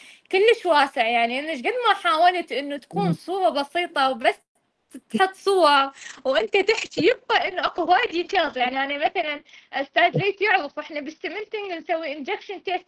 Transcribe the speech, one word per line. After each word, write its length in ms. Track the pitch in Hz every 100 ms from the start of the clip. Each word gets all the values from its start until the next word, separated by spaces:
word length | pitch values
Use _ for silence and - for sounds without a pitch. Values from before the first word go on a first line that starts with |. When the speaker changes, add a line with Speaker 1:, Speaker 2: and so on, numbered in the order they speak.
| - - -
Speaker 1:
كلش 340 | 381 440 453 359
واسع، 420 | 294 277 - 226
يعني 320 | 240 233 254
أنا 100 | 302
إيش 100 | 294
قد 60 | 277
ما 280 | 494 480
حاولت 580 | 392 349 311 349 359 330
إنه 260 | 247 285 285
تكون 280 | - 170 277
Speaker 2:
مم. 80 |
Speaker 1:
صورة 360 | 165 - 381 359
بسيطة 600 | 277 285 349 349 320 269
وبس 280 | 240 277 - _ _ _ _ _ 277 -
تحط 260 | 220 381 381
صور 560 | - 392 311 285 269 - - - 262
وأنت 320 | 277 440 403
تحكي، 480 | 370 453 - - 330
يبقى 420 | 523 - 440 285
إنه 180 | 359 294
أكو 160 | - 320
وايد 260 | 370 480
ديتيلز. 460 | 330 339 392 302 254
يعني 260 | 247 269
أنا 220 | 277 285 320
مثلًا 380 | 381 311 294 - - -
أستاذ 380 | - 285 330 349
زيد 300 | 254 403 392
يعرف، 380 | 415 370 285 -
إحنا 200 | 302 302
بالسمنتنج 720 | 294 311 349 359 427 427 403
نسوي 460 | 330 320 330 320 302
انجكشن 460 | 269 403 - 370
تيست 220 | - 359